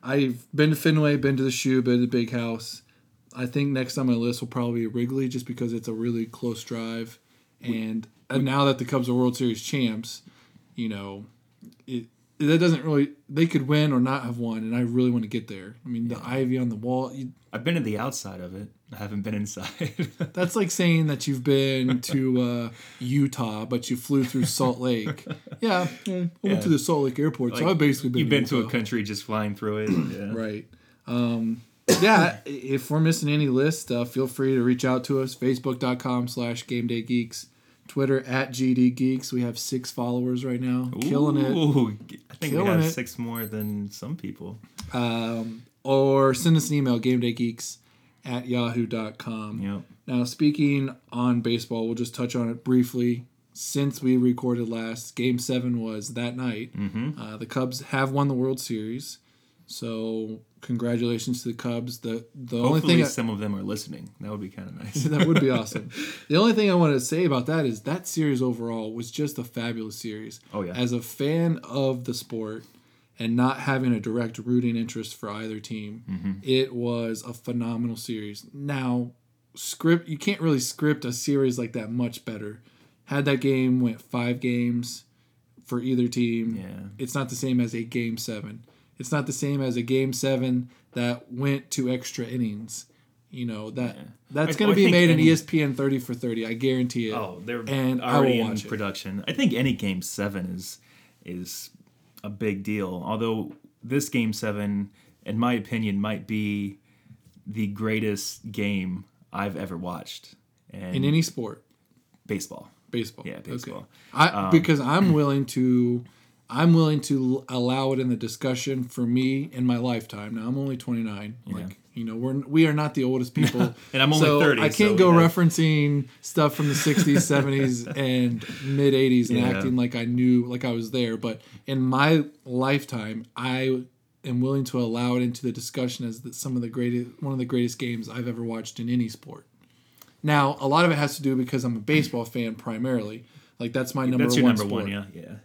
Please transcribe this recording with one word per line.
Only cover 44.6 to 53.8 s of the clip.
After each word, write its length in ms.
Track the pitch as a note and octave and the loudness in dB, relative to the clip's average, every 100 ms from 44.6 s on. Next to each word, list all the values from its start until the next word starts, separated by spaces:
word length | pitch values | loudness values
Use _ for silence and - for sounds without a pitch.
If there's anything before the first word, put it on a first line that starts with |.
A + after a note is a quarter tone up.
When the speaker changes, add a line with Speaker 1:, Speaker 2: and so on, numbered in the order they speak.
| - - - | -18 -16 -8
Speaker 1:
Um, 720 | B2 A#2+ A2+ A2+ A#2 A2+ A2+ - _ | -2 0 0 -2 -4 -6 -10 -18 _
or 500 | C3+ C3+ C3+ C3+ C3+ | 2 4 6 6 4
send 220 | B2+ E3 D#3+ | 4 4 4
us 140 | B2+ | 4
an 60 | D3 | 0
email, 220 | C3 A#2+ | 2 2
game 220 | A#2+ B2+ | 4 2
day 120 | A#2+ | 2
geeks 460 | A#2 A#2+ A2+ - - _ _ _ _ | 0 -2 -4 -12 -14 _ _ _ _
at 220 | C#3 B2 B2 | -8 -8 -2
yahoo 400 | B2 A#2 A#2+ A2+ | 0 0 0 -2
dot 320 | A#2 G#2+ A2 | -4 -6 -8
com. 420 | - A2+ G#2+ A2 | -10 -8 -8 -6
Speaker 2:
Yep. 220 | G2 G2+ - - - | -6 -6 -10 -20 -4
Speaker 1:
Now, 180 | B2 | -2
speaking 720 | A#2+ - D3 D3 C#3+ C#3+ C3+ C3 _ | -2 2 2 4 2 2 -2 -6 _
on 280 | B2 B2 A#2+ | 0 2 2
baseball, 460 | A#2 A#2 A#2 A#2 A2+ | 2 -2 -2 -4 -2
we'll 80 | A#2 | -2
just 180 | A#2+ | -6
touch 200 | - B2 | -4 -4
on 140 | B2 A#2 | -2 -2
it 160 | A#2 | -4
briefly. 600 | B2+ B2+ B2 B2 A#2+ A#2+ A#2+ _ _ | 2 4 4 2 0 0 -6 _ _
Since 460 | - - C#3+ | -14 -6 -2